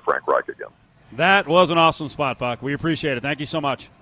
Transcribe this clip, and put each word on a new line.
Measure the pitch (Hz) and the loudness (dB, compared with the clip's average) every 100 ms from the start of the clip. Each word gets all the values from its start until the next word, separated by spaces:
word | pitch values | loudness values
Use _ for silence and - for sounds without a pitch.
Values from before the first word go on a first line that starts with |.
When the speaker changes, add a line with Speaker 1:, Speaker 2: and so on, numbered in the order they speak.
Speaker 1:
Frank | - 65 - | -2 -2 0
Reich | 65 - | -2 -2
again. | - - - _ _ _ | -10 -16 -18 _ _ _
Speaker 2:
That | 110 170 196 160 | -2 2 2 4
was | 170 175 | 4 4
an | 170 | 6
awesome | 165 147 147 | 4 2 -4
spot, | - 143 120 | -4 -4 -2
Buck. | 123 113 | -4 -4
We | 127 | -6
appreciate | 143 156 156 156 127 | -4 -2 -2 -2 -4
it. | |
Thank | 135 147 | -4 -6
you | 147 | -6
so | 165 | -4
much. | 143 123 - _ | -2 -4 -8 _